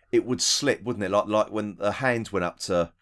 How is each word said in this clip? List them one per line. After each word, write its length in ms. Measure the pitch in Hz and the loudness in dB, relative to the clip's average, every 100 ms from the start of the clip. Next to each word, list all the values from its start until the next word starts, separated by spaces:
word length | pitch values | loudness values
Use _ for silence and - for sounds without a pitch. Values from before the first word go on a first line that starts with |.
| _ | _
it 140 | 120 107 | 0 2
would 160 | 123 | 0
slip, 400 | - - 143 107 | 0 0 2 0
wouldn't 220 | 107 113 | -2 -4
it? 60 | 95 | 0
Like, 160 | 101 104 | 2 2
like 240 | 107 104 | 2 2
when 280 | 104 104 95 | -2 -6 -4
a 120 | 101 | -4
hand 360 | 101 135 120 110 | 0 0 0 -2
went 160 | 98 | -2
up 140 | 87 - | -2 -4
to 320 | - 90 85 _ | -2 0 0 _